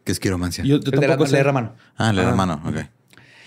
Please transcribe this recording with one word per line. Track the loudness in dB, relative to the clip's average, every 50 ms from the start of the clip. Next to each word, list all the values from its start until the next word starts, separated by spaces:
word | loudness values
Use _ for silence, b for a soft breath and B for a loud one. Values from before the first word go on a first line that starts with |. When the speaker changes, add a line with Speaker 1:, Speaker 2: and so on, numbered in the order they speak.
| -6
Speaker 1:
¿Qué | -6
es | -4 -2
quiromancia? | -2 -2 -2 -2 -4 -4 -4 -2 0
Speaker 2:
Yo, | 2 2 2
yo | 0 0
Speaker 3:
El |
de | 0 2
la, | 2 2
Speaker 2:
tampoco | 2 2 2
sé. | 2 2
Speaker 3:
leer | 2 2
la | 2
mano. | 2 0 -2 -4 -10 b b b b
Speaker 1:
Ah, | -2 0 2
leer | 2 2 2 2
la |
Speaker 2:
Ah. | 2
Speaker 1:
mano, | 2 0 0 -2 -4 -6
ok. | -6 -6 -6 -8 -10 _ _ _ _ -20 b b b b b b